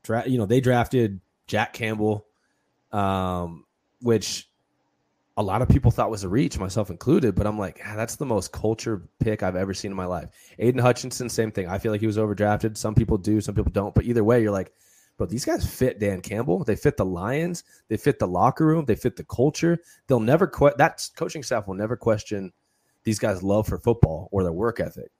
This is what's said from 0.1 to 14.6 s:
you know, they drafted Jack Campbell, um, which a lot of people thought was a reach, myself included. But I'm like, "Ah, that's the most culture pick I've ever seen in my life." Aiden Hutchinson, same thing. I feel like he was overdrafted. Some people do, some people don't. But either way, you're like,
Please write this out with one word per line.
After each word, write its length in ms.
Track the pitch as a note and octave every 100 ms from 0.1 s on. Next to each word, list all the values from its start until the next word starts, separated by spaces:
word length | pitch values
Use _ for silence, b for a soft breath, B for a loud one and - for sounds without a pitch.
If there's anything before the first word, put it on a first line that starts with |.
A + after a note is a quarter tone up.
| A2+
you 120 | A2 B2+
know, 80 |
they 160 | G2 B2+
drafted 580 | B2+ B2 A2+ C3 A2 F#2+ _ _ -
Jack 260 | G#2+ A#2
Campbell, 520 | - A2+ G#2+ G#2+ G#2 _ _ _ _ _ _ _
um, 720 | G#2+ G2 G2 F#2 F2+ F2 E2 _ _ _ _
which 460 | A#2+ A2 - - - _ _ _ _ _ _ _ _ -
a 60 |
lot 180 | G2+ G#2
of 60 | B2+
people 240 | C#3 A#2+
thought 180 | A#2+ G#2+
was 140 | G#2+
a 60 | F#2+
reach, 280 | G#2+ D#3+ -
myself 320 | F#2 A2+ G2+
included. 460 | E2+ B2+ F3+ B2
But 100 | F2+
I'm 140 | G#2 G#2+
like, 220 | F#2+ -
"Ah, 100 | -
that's 200 | G#2 A2+
the 100 | -
most 260 | C#3 G#2 -
culture 560 | - A2 A2 A#2 G#2 - _
pick 240 | A2+ G#2+
I've 120 | F#2+
ever 180 | F2+ G2
seen 180 | F#2+ G#2
in 60 | G2
my 80 |
life." 240 | F2+ F2 - b b b
Aiden 200 | A2+ B2
Hutchinson, 480 | B2 A#2+ C3 - A#2+
same 240 | - A2
thing. 160 | G#2 F2
I 100 | G2
feel 140 | A2+
like 100 | G#2
he 60 | A2
was 100 | G#2
overdrafted. 600 | G#2+ G2+ G#2 G#2 A2 G#2+
Some 180 | G#2+
people 220 | G#2+ A2+ G#2+
do, 240 | G2 G#2+
some 120 | G2+
people 180 | G2+ F2+
don't. 220 | G2+ G2
But 120 | -
either 180 | A2+ A#2
way, 180 | G#2 B2
you're 100 | G#2+
like, 220 | G2